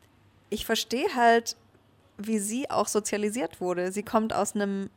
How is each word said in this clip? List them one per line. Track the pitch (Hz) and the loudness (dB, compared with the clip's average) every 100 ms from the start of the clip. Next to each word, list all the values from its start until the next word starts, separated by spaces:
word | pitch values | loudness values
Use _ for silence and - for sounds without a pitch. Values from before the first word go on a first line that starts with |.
| _ _ _ _ - | _ _ _ _ -10
ich | 214 - | -8 -2
verstehe | 214 - 233 370 | -2 -2 -2 0
halt, | 262 233 233 233 - _ _ _ _ _ - | 4 6 6 4 -12 _ _ _ _ _ -12
wie | 208 220 | -2 -2
sie | 202 240 285 | -2 -4 -2
auch | - 208 | 0 2
sozialisiert | 214 208 208 208 226 294 - | 0 0 -2 -2 -2 -6 -4
wurde. | 180 180 180 | -2 -2 -2
Sie | 196 | -4
kommt | 208 220 220 | 0 0 2
aus | - 202 | 0 0
einem | 208 202 196 196 | 0 -2 -4 -8